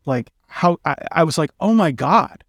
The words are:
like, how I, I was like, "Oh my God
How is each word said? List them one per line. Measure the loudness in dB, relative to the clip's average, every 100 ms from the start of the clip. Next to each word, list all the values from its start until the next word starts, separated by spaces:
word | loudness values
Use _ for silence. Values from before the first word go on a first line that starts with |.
| -6
like, | -4 -6 _ _
how | -2 0 0 -4
I, | -6 -4
I | 0
was | 0 0
like, | -4 -2
"Oh | 0
my | 2 2
God | 0 0 2 0 -6